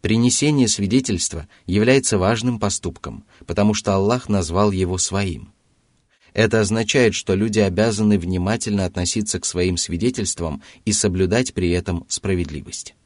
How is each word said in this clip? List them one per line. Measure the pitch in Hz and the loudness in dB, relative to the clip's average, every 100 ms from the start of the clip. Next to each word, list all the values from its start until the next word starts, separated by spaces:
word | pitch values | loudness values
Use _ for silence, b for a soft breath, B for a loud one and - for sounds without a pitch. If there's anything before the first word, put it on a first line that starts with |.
принесение | - 110 120 - 147 147 120 | 0 2 2 2 2 4 2
свидетельства | - 101 123 131 92 - 82 76 b - | 2 2 2 0 -4 -4 -8 -12 b -2
является | 95 113 135 131 104 | 2 4 4 2 2
важным | 92 113 123 113 | 2 2 -2 -2
поступком, | 107 - 87 67 - 57 _ B | -2 -4 -8 -10 -14 -14 _ B
потому | - 85 104 | -6 0 2
что | 104 - | 2 0
Аллах | 98 101 123 - | 2 2 0 0
назвал | 101 78 87 104 | -2 0 0 2
его | 92 90 92 | 2 -2 -2
своим. | - 98 98 76 - _ _ _ _ _ _ b b | -2 -2 -4 -6 -12 _ _ _ _ _ _ b b
Это | - 110 110 | 0 2 2
означает, | 101 113 110 139 120 | 2 0 0 4 4
что | 101 - | 2 -2
люди | 95 110 107 | 0 2 2
обязаны | 98 90 113 104 107 104 | 2 2 0 2 2 2
внимательно | 85 92 90 113 - 104 | 0 -2 0 -2 -2 -2
относиться | 90 90 90 113 107 90 | -2 -2 -2 -2 -2 -4
к | |
своим | - 90 90 87 | -4 -2 0 0
свидетельствам | - 87 113 127 98 - 82 76 B B | -4 -2 -2 -2 -6 -4 -6 -6 B B
и | - | -4
соблюдать | 104 104 90 92 110 127 | 0 0 2 2 2 0
при | - 90 | -2 0
этом | 87 90 87 - | 0 -2 -6 -4
справедливость. | - 98 92 80 73 - - - _ | -8 -2 -2 -2 -8 -12 -14 -16 _